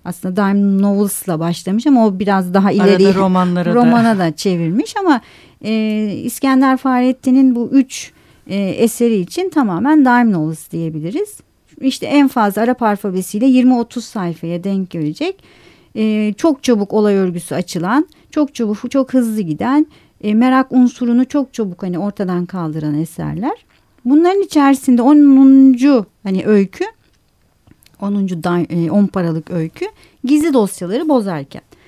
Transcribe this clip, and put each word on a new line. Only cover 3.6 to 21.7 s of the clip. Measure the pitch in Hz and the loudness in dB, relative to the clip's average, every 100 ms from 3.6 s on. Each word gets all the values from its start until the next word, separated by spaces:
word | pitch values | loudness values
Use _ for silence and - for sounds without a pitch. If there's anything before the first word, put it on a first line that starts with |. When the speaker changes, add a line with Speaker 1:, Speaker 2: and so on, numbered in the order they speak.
| 175 | 0
Speaker 2:
da. | |
Speaker 1:
romana | 240 240 233 226 202 | 2 4 4 2 0
da | 170 151 | -2 -2
çevirmiş | 196 175 165 208 453 415 | -2 -2 -2 -2 -4 -2
ama, | 370 254 - - _ _ | 0 0 -4 -20 _ _
e, | 208 220 214 214 208 117 | -6 -4 -2 -4 -6 -6
İskender | 240 - 269 262 269 262 | -10 -4 0 2 2 0
Fahrettin'in | 269 254 254 254 262 262 262 | 0 0 0 -2 0 2 2
bu | 240 226 | 2 0
üç, | 269 262 - - _ _ _ - | 0 0 -4 -16 _ _ _ -8
e, | 196 | -6
eseri | 190 - 226 - 233 214 | -4 0 0 0 0 0
için | 180 - 381 | -4 -6 -4
tamamen | 311 220 170 262 311 | -2 -2 0 2 4
dime | 262 240 233 | 4 4 2
novels | 175 156 160 - | 0 -2 -6 -10
diyebiliriz. | 165 165 156 165 285 415 - _ _ _ - | -8 -8 -8 -8 -6 -8 -12 _ _ _ -6
İşte | 262 - - | -4 -4 -2
en | 285 269 | 2 2
fazla | 254 202 208 | 2 -2 0
Arap | 233 247 | -2 -2
alfabesiyle | 220 202 202 185 185 208 269 | -2 -2 -4 -6 -6 -2 2
yirmi | 254 247 247 | 4 4 2
otuz | 233 240 | -2 -10
sayfaya | - 214 175 160 170 175 | -10 -8 -6 -6 -8 -6
denk | 196 196 185 | -4 -6 -6
gelecek. | 165 151 160 349 381 _ _ _ _ _ 220 | -6 -6 -6 -8 -8 _ _ _ _ _ -4
E, | 220 214 214 202 | -2 -2 -2 0
çok | 330 269 | 0 0
çabuk | - 220 202 | 0 0 0
olay | 214 208 | 0 2
örgüsü | 196 185 170 - | 2 0 -4 -6
açılan, | 147 180 175 180 269 359 _ _ | -8 -6 -6 -2 -2 -2 _ _
çok | 302 294 | -4 -4
çabuk, | - 214 208 247 | -4 -6 -6 -4
çok | 269 262 | -2 0
hızlı | 262 226 214 | 0 -2 -2
giden, | 170 151 233 285 311 _ _ _ | -4 -4 0 0 0 _ _ _
e, | 208 | -2
merak | 220 254 262 262 | 0 2 2 2
unsurunu | 254 247 - 240 240 254 | 2 2 0 -2 0 0
çok | 294 262 | -2 -4
çabuk | - 202 | -6 -8